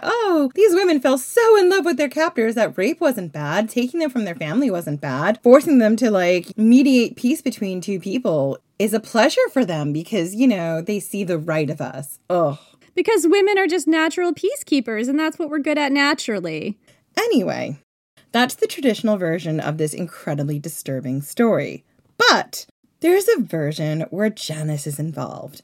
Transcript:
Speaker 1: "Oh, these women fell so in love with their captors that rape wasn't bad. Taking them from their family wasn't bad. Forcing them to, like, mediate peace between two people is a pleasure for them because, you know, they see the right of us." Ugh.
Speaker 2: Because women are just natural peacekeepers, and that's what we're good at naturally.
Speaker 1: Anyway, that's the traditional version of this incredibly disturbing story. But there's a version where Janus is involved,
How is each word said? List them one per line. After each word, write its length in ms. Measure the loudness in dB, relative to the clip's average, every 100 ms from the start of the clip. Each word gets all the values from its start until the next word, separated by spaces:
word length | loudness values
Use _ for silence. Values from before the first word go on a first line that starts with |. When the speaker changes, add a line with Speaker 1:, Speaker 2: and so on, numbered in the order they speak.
Speaker 1:
"Oh, 480 | -2 -2 2 2 0
these 220 | 4 4 4
women 240 | 4 2
fell 180 | 2 0
so 400 | 0 2 6 6
in 120 | 6
love 140 | 4 0
with 120 | 0
their 100 | -2
captors 460 | 0 -2 0 -2
that 240 | 0 -2 0
rape 240 | -2 0
wasn't 320 | 0 0 -6
bad. 340 | -6 -4 -2 -2
Taking 320 | -2 -4 -2
them 120 | -2
from 140 | -2 -4
their 100 | -6
family 340 | -4 0 0
wasn't 320 | -2 -4 -6
bad. 380 | -4 -2 0 2
Forcing 380 | 8 6 8 4
them 160 | 4 2
to, 160 | 2
like, 440 | 2 2 0 -2 0
mediate 600 | 6 6 6 4 2 -2
peace 260 | -2 -2
between 400 | -4 -4 -6 -6
two 180 | -6 -6
people 600 | -4 -4 -2 0 -2 -4 _ _
is 160 | -2
a 60 | -2
pleasure 500 | -2 2 2 2 0
for 140 | 0 0
them 260 | -2 -2
because, 440 | -4 -4 -4 -4 2
you 120 | 2
know, 340 | 2 -2 -4
they 160 | -4 -6
see 240 | -6 -6
the 160 | -4 -4
right 320 | -2 -2 -2
of 100 | -4
us." 380 | -8 -10 -14 -18 _
Ugh. 300 | 0 0 -2 _ _ _
Speaker 2:
Because 320 | -4 0 2 4
women 300 | 4 4 2
are 100 | 2
just 200 | 0 0
natural 460 | 2 0 0 -2
peacekeepers, 760 | -2 -4 -4 -2 -2 0 -4 -2
and 100 | -2
that's 200 | -2 -4
what 100 | -6
we're 80 | -4
good 220 | -2 -2
at 120 | 0
naturally. 840 | 0 0 -2 -4 -6 -6 -6 -8 -10 _ _ _ -4
Speaker 1:
Anyway, 600 | 0 0 0 -4 -6 -10 _ _ _ _ _
that's 220 | -2 -2
the 140 | -2 -4
traditional 500 | 0 0 0 0 0
version 420 | 0 -2 -4 -4
of 200 | -4 -4
this 160 | -4 -4
incredibly 640 | -10 -10 -8 -4 -4 -6
disturbing 640 | -8 -12 -8 -8 -6 -6
story. 600 | -8 -2 2 2 -2 -8 _ _ _ 2
But 500 | 4 4 0 -12 -18 _ _ _
there's 280 | 2 2 2
a 140 | 0
version 640 | 0 -2 -4 -2 -4 -4 -6
where 180 | -2 -2
Janus 580 | -2 -12 -8 -6 -6 -6
is 100 | -6
involved, 640 | -6 -6 -10 -10 -16 -18